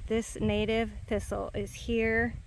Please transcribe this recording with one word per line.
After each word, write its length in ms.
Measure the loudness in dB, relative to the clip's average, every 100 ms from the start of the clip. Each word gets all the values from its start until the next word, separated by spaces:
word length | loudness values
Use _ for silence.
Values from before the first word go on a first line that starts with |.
| 0
This 300 | 0 0 0
native 500 | 2 2 2 2 0 -4 -2
thistle 420 | -2 0 -4 -2
is 220 | -4 -6
here 600 | -6 -2 2 4 4 2 -2